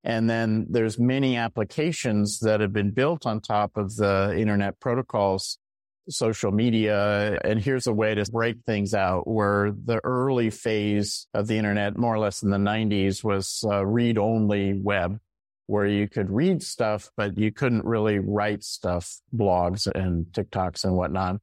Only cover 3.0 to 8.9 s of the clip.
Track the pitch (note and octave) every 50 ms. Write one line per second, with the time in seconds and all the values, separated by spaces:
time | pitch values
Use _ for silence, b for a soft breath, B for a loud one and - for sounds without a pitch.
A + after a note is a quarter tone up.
3 | C3 D3 E3+ D3+ - B2 G#2+ G#2+ - - A2 G#2 G#2 G2 _ A2 G2+ G2 A2 A2
4 | G#2 G2+ G2 G2 G2 G2+ F#2 F2+ A2 G#2+ G#2 G2+ G2+ G2 - _ - C3 A#2+ B2+
5 | B2+ - - A2 G2+ G2 F#2+ F#2+ - - - _ _ _ _ _ _ _ _ _
6 | _ - D3+ - B2+ A2+ A2 - - G2+ G2 G#2 A#2 B2 A2+ A2 A2 G#2+ G#2+ G2+
7 | G2+ G#2 G#2 G2+ G#2 G#2+ G2+ - - E2 G#2+ A2+ G2 C#3+ C3 B2+ - B2 A2 G#2
8 | G#2+ G#2+ G#2+ G#2 G#2 G2+ A2+ A#2 A2+ A#2 A2+ A#2+ _ - A2 G#2 G2+ F#2+